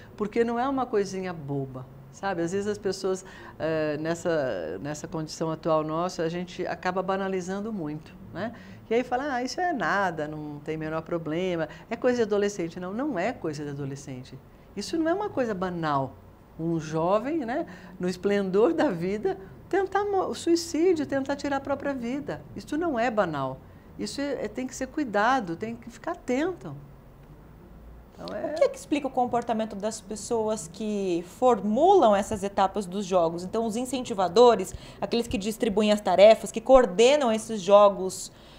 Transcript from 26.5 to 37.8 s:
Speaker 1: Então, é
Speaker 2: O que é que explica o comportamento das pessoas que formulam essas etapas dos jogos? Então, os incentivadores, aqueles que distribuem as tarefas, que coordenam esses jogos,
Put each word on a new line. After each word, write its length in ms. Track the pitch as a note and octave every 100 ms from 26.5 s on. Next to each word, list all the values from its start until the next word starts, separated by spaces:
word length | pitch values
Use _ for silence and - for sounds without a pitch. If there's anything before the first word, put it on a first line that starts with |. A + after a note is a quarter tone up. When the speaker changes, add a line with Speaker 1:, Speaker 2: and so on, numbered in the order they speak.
| F4 E3 C#3 - - - - - - - - - - - - -
Speaker 1:
Então, 220 | - E3+ -
é 160 | D#4+
Speaker 2:
O 20 |
que 100 | -
é 60 | C#5
que 80 | -
explica 300 | - D4 C4
o 20 |
comportamento 640 | B3+ B3 A#3+ A#3+ A3 A3 G3+
das 240 | G#3+ G#3+
pessoas 720 | - G#3+ - A#3 G#3+ A3 -
que 540 | - A3 G#3 F#3+ E3+ F3 -
formulam 760 | B3+ A#3 G3 A3 E4+ G4+ A#3+ G3+
essas 280 | G#3 F#3
etapas 420 | G3 - F#3+ G3+ F#3
dos 200 | F#3+ F#3+
jogos? 380 | F#3 E3 E3+
Então, 220 | F3+ A3 A#3
os 100 | G#3
incentivadores, 1000 | A#3+ C4 B3 G3+ F3+ F#3+ B3 G#3+ F#3+ - - -
aqueles 260 | G#3 A#3 A#3
que 100 | A3
distribuem 540 | F#3+ G#3+ A#3 F#3+ G#3+
as 100 | G#3
tarefas, 500 | G3 F3+ G#3 G#3+ G#3
que 100 | A3+
coordenam 720 | - C4 A3+ F3+ A#3+ D4 B3+
esses 300 | A3 A3 A3
jogos, 720 | F3 G3+